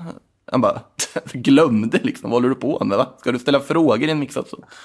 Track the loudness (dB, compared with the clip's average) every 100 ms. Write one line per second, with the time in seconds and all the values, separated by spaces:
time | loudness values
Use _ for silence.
0 | -16 -16 _ _ -4 0 0 -2 -8 -10
1 | -8 -8 -10 -4 4 6 6 2 0 -2
2 | -2 -4 -2 0 0 0 -4 -2 0 0
3 | -2 -4 -4 -2 0 0 0 2 2 2
4 | 0 -2 -4 -8 -10 -14 -18 -20